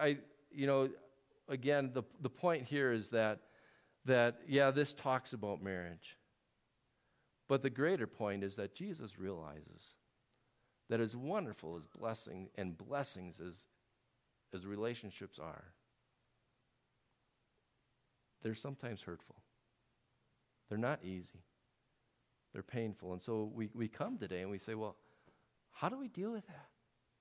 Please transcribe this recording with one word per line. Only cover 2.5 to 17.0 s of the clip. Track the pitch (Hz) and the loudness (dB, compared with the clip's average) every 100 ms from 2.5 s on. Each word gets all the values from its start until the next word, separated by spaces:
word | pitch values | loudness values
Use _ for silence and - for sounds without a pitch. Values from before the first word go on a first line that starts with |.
| 160 | 2
here | 113 143 131 | 2 2 4
is | 113 101 | 4 4
that, | 113 110 107 - - - _ _ _ | 4 4 2 -6 -20 -20 _ _ _
that, | 127 127 120 120 - | 6 8 8 4 2
yeah, | 139 139 | 6 8
this | 135 143 | 6 4
talks | - 139 131 - | 0 0 0 0
about | 120 104 90 | -4 -2 -2
marriage. | 98 92 87 85 - - _ _ _ _ _ _ _ _ _ _ _ _ - | -2 -4 -4 -10 -14 -20 _ _ _ _ _ _ _ _ _ _ _ _ 2
But | 135 | 4
the | 131 | 4
greater | 120 156 185 107 | 2 2 2 0
point | - 104 98 | 0 0 0
is | 98 95 | -2 -2
that | 101 | -6
Jesus | - 196 160 110 - | -6 -8 -6 -10 -6
realizes | 95 87 78 76 76 - - - _ _ _ _ _ _ _ _ - | -6 -6 -8 -12 -16 -18 -20 -20 _ _ _ _ _ _ _ _ 0
that | 117 | 2
as | 113 120 | 2 0
wonderful | 139 208 139 98 80 85 | -2 -2 -2 -6 -8 -10
as | 78 | -10
blessing | - 113 113 - 92 95 | -6 -4 -4 -6 -10 -8
and | - 92 85 | -6 -6 -6
blessings | 101 143 135 95 90 85 | -4 -4 -4 -6 -10 -10
as, | 87 85 - _ _ _ _ _ _ _ _ | -12 -12 -18 _ _ _ _ _ _ _ _
as | 92 95 | -10 -6
relationships | 104 113 117 104 - 98 - | -2 -2 -4 -8 -12 -14 -12
are, | 80 - 90 - _ _ _ _ _ _ _ _ _ _ _ _ | -12 -12 -16 -20 _ _ _ _ _ _ _ _ _ _ _ _